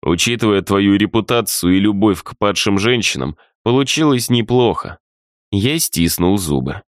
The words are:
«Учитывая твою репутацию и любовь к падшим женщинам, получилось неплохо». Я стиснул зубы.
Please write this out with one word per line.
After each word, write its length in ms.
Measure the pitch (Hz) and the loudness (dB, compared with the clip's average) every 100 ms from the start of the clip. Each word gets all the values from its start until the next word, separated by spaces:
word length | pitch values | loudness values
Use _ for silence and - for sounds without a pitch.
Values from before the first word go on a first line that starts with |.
«Учитывая 580 | 67 85 - 120 113 98 | -2 -2 -2 0 0 0
твою 360 | 90 98 101 101 | 0 2 2 2
репутацию 800 | 104 113 101 120 107 - 87 92 | 2 0 0 -2 -2 -2 2 2
и 40 | |
любовь 420 | 101 101 107 92 | 2 2 2 0
к 140 | - - | -6 -2
падшим 420 | 104 95 - 98 | -2 0 0 0
женщинам, 580 | 107 123 98 - 65 82 _ _ | 0 0 -2 -4 -6 -8 _ _
получилось 640 | 113 127 139 - 156 127 - | 0 0 0 0 2 0 0
неплохо». 720 | 120 107 127 117 87 - - _ _ _ _ _ | 0 2 2 2 0 -8 -14 _ _ _ _ _
Я 280 | 101 113 160 | -2 0 -2
стиснул 580 | - - 85 - 90 101 | -4 0 0 2 0 0
зубы. 460 | 85 71 65 65 _ | 0 -2 -4 -10 _